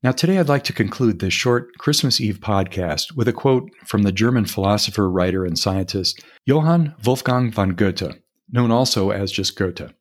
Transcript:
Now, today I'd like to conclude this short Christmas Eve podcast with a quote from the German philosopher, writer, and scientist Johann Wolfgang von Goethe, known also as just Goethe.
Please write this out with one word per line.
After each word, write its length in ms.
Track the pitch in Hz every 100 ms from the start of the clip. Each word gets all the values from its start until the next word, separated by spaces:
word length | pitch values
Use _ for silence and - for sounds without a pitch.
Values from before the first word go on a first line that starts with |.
Now, 80 | 127
today 280 | 127 165 190
I'd 100 | 156
like 160 | 143
to 80 | -
conclude 480 | - 101 - 123 92
this 120 | 95
short 460 | - 127 120 123 _
Christmas 420 | - 147 135 -
Eve 200 | 110 95
podcast 760 | - 101 95 - 90 78 - 156
with 120 | 117
a 40 |
quote 380 | 113 139 131 123 _
from 180 | - 101
the 100 | 101
German 340 | 95 113 123 101
philosopher, 640 | - 98 104 - 101 98
writer, 360 | 92 90 92
and 120 | 90 82
scientist 680 | - 95 92 101 90 - - -
Johann 500 | - 143 156 170 156 -
Wolfgang 480 | - 127 - 127 123
von 180 | 110 98
Goethe, 460 | 87 101 87 90 - _ _ _
known 220 | 120 120
also 380 | 117 127 - 98
as 200 | 98 98
just 260 | - 95 -
Goethe. 360 | 95 85 - -